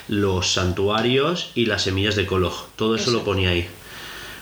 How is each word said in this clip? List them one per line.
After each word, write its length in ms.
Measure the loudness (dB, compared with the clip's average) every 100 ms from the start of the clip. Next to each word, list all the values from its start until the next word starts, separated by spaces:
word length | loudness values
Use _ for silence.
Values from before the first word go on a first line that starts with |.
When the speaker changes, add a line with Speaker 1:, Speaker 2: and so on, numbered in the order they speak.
| -4
Speaker 1:
los 420 | 0 2 2 0
santuarios 1000 | 0 0 2 0 2 2 2 2 -2 -4 0
y 100 | 0
las 180 | 0
semillas 320 | 0 2 2 2
de 80 | 2
Kolog. 400 | 2 0 -2 -12 -2
Todo 200 | 0 2
eso 80 | 2
Speaker 2:
Exacto. 140 | 0
Speaker 1:
lo 40 |
ponía 260 | 2 2 2
ahí. 160 | 2 -2 -10 -16 -16 -14 -14 -14 -16